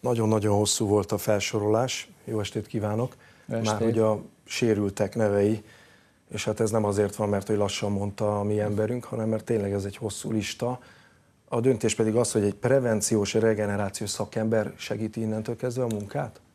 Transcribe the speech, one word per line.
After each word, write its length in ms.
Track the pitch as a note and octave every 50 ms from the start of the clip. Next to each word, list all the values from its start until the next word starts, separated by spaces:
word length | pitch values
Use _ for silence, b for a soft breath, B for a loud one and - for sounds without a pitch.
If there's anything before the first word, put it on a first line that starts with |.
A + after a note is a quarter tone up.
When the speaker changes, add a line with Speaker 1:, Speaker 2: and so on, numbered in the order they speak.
| -
Speaker 1:
Nagyon-nagyon 520 | B2+ B2 A2+ A2+ G#2+ A2 A2 G2+ G#2+ G#2
hosszú 320 | G2+ G#2+ G2 - - A#2 G2+
volt 240 | G2+ G#2 G2 G2+
a 60 | - G2+
felsorolás. 920 | - - G#2+ G2+ G2 - - A2 G#2 G#2 A2 A2+ B2 C3+ - - - - - _ -
Jó 160 | - A2+ A2
estét 280 | G#2 - - A#2 G#2 -
kívánok. 480 | - A#2 G#2+ G#2 G#2 A2 A#2+ B2+ - B B B B B B
Speaker 2:
Jó 100 | B A#2
estét. 160 | A2+ A2+ A2
Speaker 1:
Már 100 | G#2+ G#2+
hogy 180 | A#2 A2+ A2 A2+
a 200 | A2 A2 G#2+ G#2 - - - _ _
sérültek 720 | - - - - A#2 A2 G2+ G#2 G2+ G2 - G#2+ G2 -
nevei, 480 | A2+ A2 G#2+ G2+ G2+ G2+ G#2 A2 G#2+ B B B B B B B B B B B B B _
és 160 | - G#2+ -
hát 140 | - G#2+ -
ez 120 | A#2 G#2+
nem 140 | G#2 A2+ G#2+
azért 300 | G2+ G2+ G2 G#2 G2+ G2+
van, 140 | - A2 G#2
mert 180 | G2+ G2 G2 -
hogy 80 | G#2+
lassan 360 | G#2 G#2 G2 - - - G2+
mondta 480 | G2+ G2 G2 G#2 G2+ - A2 G#2 G#2 G#2
a 40 | G2+
mi 160 | G#2 G#2 G#2+
emberünk, 440 | G#2 G#2 G#2 G2+ G#2+ A2 A#2+ B2 A#2+
hanem 260 | - - A2+ A2 A2
mert 140 | A2 A2 G#2+
tényleg 280 | - A#2+ A2+ G2+ G2+
ez 120 | G2 G2+ F#2+
egy 140 | G2+ G2 -
hosszú 340 | - A2 F#2+ - - -
lista. 480 | A2+ A2 G2 - - - - A#2 B2 A#2+ B B B B B B B B B B B B _ _
A 120 | - A#2+
döntés 360 | A2+ C3 C3 A2 - A2+ -
pedig 200 | - A2+ A2 A2
az, 160 | A#2 B2 -
hogy 120 | - A2 G2+
egy 120 | G2+ G2
prevenciós, 760 | - - - C3+ C#3 C3 A#2+ A2 A2 G#2 - - A2 G#2 G2+ -
regenerációs 760 | A2+ A2 A2+ A2 G#2 G#2+ G2+ G2+ G2+ G#2 G2 F#2+ - A2 G2+
szakember 640 | - - G#2+ G2 - A2+ A2 A2 A2+ A2 G#2+ - - -
segíti 440 | - - A2+ A2 A2 G#2+ G#2+ -
innentől 340 | A2+ A2 A2 A2 A2 - A#2+
kezdve 280 | A#2 - B2+ A#2+ B2+ B2+
a 40 | A#2
munkát? 520 | A2 G#2 G#2+ G2+ - C#3+ C#3 A#2 - - _ _ _